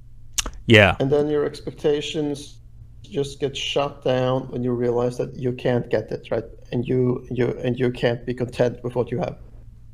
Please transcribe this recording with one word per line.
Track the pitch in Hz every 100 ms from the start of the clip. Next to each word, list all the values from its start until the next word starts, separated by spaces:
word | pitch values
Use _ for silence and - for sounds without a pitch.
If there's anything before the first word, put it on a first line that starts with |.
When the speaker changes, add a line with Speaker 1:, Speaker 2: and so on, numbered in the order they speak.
| - - - - - - -
Speaker 1:
Yeah. | 107 98 -
Speaker 2:
And | 139
then | 147 147
your | 147
expectations | 143 - - 139 160 147 147 165 147 143 - - - - - -
just | - 147 139 -
get | 139 -
shut | - 156 143 -
down | 139 127 127 131 131
when | 127
you | 123
realize | 120 120 120 123 123
that | - -
you | 127
can't | 123 135 120 -
get | 110 -
it, | 165 -
right? | 113 - - -
And | 127 120
you, | 127 123 123 -
you, | 123 117 -
and | 127 120
you | 123
can't | 123 127 117 -
be |
content | 123 123 - 123 -
with | 123 127
what | 113
you | 123
have. | - - - - - - -